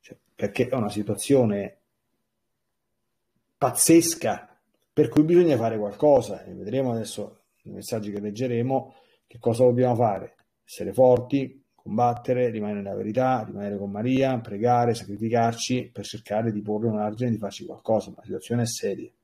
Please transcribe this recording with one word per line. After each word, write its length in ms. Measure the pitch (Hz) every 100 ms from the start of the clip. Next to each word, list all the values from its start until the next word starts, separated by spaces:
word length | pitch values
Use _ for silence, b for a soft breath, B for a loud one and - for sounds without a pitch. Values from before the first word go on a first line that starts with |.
cioè, 160 | - - _
perché 340 | _ 104 - 120
è 60 |
una 160 | 135 104
situazione 880 | 107 104 101 - 139 117 101 98 - _ _ _ _ _ _ _ _ _ _ _ _ _ _ _ _ _ _
pazzesca 920 | 131 - - 165 165 - 117 101 - _ _ _ _
per 160 | - 147
cui 140 | -
bisogna 320 | 156 175 175 131
fare 220 | 113 110
qualcosa, 680 | 104 - 151 135 107 95
e 80 | -
vedremo 380 | 92 95 127 131
adesso 500 | 117 107 - 101 - _ _
nei 120 | -
messaggi 380 | 98 - 113 104
che 80 | 101
leggeremo 720 | 104 104 127 117 120 135 - b b b _
che 120 | 120
cosa 260 | - 117
dobbiamo 320 | 127 123 123 117
fare: 400 | 117 98 - _ _ _
essere 280 | _ - 95
forti, 720 | 101 127 123 - 139 127 - _
combattere, 760 | _ - 107 120 117 - 127 123
rimanere 300 | 110 104 104
nella 140 | 98
verità, 500 | 101 104 110 127 127
rimanere 320 | 110 101 101 101
con 140 | 98
Maria, 480 | 101 117 131 135 131
pregare, 560 | 113 101 120 120 120
sacrificarci 960 | 110 95 101 113 117 117 113 - 127 120
per 120 | -
cercare 480 | 101 104 - 104 117
di 100 | 104
porre 240 | 104 107 113
un 120 | 107
argine, 320 | 107 107 123
di 60 | 113
farci 280 | 101 - -
qualcosa, 440 | - - 110 98
ma 60 | -
la 60 |
situazione 380 | - 92 - 120
è 40 | 117
seria. 440 | - 101 98 - _